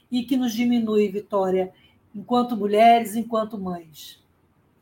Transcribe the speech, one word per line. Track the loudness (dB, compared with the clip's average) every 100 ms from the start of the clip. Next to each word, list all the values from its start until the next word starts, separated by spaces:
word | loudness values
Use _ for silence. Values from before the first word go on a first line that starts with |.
| _
e | -6
que | -2 0
nos | 0
diminui, | 0 0 2 2 2 0
Vitória, | -2 -4 -2 0 0 -2 -8 _ _ _
enquanto | -16 -2 -2 0 -2
mulheres, | 0 4 6 6 2 -6
enquanto | -4 -4 -4 -8
mães? | -8 -10 -12 -20 -20 -20 _ _ _ _ _ _